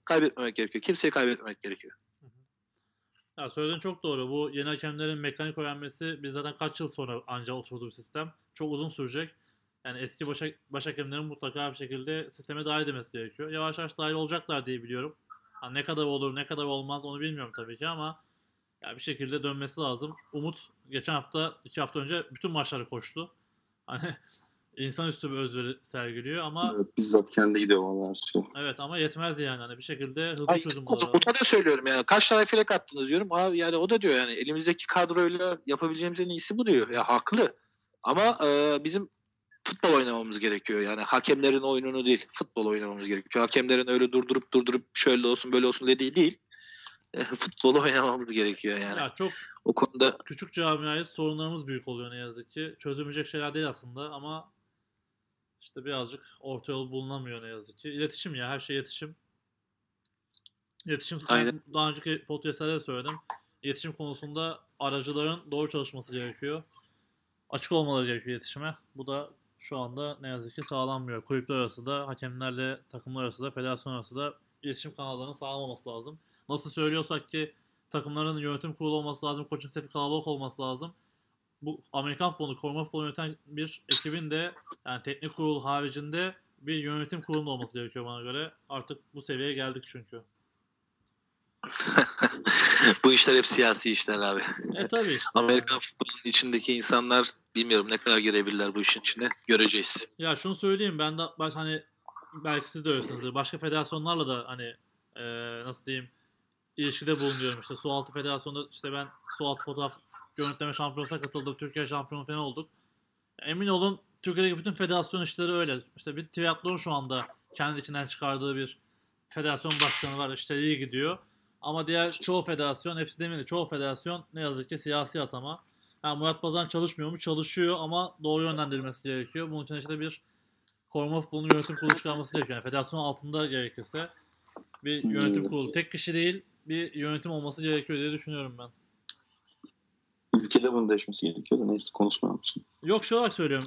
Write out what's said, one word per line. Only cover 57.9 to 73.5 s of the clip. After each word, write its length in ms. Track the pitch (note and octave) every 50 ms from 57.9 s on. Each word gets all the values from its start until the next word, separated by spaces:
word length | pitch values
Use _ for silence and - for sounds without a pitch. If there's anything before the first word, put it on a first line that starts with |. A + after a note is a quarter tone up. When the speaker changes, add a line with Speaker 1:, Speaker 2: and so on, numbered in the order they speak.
| C#3+ C#3+ D3+ D3+ - - - F3+ C#3+
Speaker 2:
ya, 140 | B2 B2 B2+
her 100 | C#3 C3+
şey 160 | - - C#3
iletişim. 400 | C3+ C3+ - - - D#3 D3+ E3 _ _ _ _ _ _ _ _ _ _ _ _ _ _ _ _ _ _ _ _ _ _ _ - - - - _ _ _ _ _ _ -
İletişim, 320 | E3+ D3 C#3 - - E3+ D3+ - -
Speaker 1:
Aynen. 320 | A#2+ A#2+ A#2 B2 D3+ D#3 _
Speaker 2:
ben 80 | C#3+ D3
daha 160 | D#3 D#3 D3+
önceki 340 | C#3+ D3+ - E3 D#3 D#3 -
podcastlerde 460 | - D3+ D3 - D3+ - - D#3 D#3 D#3+
de 60 | D3
söyledim. 360 | D3+ - B2+ B2+ C3 D3 D#3 D#3 _ - - - _ _ _ _
İletişim 300 | - C#3 C3+ - - D#3+
konusunda 680 | - - D3+ D3 C3+ - D3+ D3 D3 D#3+ E3 E3 - - _ _ _ -
aracıların 640 | C#3+ C#3 C3+ C#3 B2+ C#3+ C#3+ D3 D3+ D#3 E3+ F3 E3 D3+
doğru 200 | C#3+ D3 D3+ D3
çalışması 440 | - C#3+ C3+ - C#3 B2+ A2+ - B2+
gerekiyor. 480 | B2 B2 A#2+ A2+ - C#3 C#3+ D3+ D#3+ D#3+ _ _ _ _ _ _ _ _ _ _ _ _ _ _ _ _ -
Açık 220 | - C3 - -
olmaları 340 | F3 D#3+ D3+ C#3+ C#3 B2+ B2+
gerekiyor 280 | B2 A#2+ A#2 - B2 B2
iletişime. 380 | A#2 - - - C#3 D3+ D#3+ D#3 - _ _ -
Bu 120 | C3+ C3
da 240 | C#3 C3+ C#3+ D3 - - _ _ _ _ _
şu 200 | - - C#3+ C3
anda 400 | B2 A#2+ B2 C#3 D3 D3 C#3+ -
ne 80 | C3+ C3
yazık 260 | B2+ B2 A#2 A#2 -
ki 80 | D#3
sağlanmıyor. 600 | C#3+ - C#3+ C3 C3 C3+ C3+ C3 B2+ B2 A#2 A2+ -
Kulüpler 300 | - C#3 B2+ B2+ - C#3
arası 320 | C3 B2 G#2+ - B2 A#2+
da, 200 | C3 C#3+ C#3+ C#3+ C3+
hakemlerle 720 | C3 - C3 B2+ B2 B2+ C3 B2+ B2 B2+ C3 C3 C3+ - _ _
takımlar 320 | C3 A#2+ - C3 C3 C3 B2+
arası 180 | A#2 - - C3
da, 60 | C#3